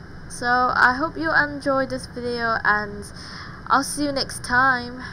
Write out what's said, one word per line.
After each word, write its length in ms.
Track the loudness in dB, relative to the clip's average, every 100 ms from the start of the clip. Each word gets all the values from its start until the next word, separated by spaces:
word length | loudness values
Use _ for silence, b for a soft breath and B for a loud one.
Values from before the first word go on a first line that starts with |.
| -14 -14 -12
so 180 | -4 2
I 480 | 4 4 6 4 4
hope 180 | -2 -2
you 160 | 2
enjoyed 560 | 2 2 0 0 0 0
this 160 | -4 -8
video, 520 | -8 -6 -2 0 2
and 400 | 2 2 0 -8 -12 B B B B B 2
I'll 160 | 2
see 220 | 2 -2
you 80 | -2
next 320 | 0 -4 -6
time. 580 | 0 4 4 2 -2 -10 B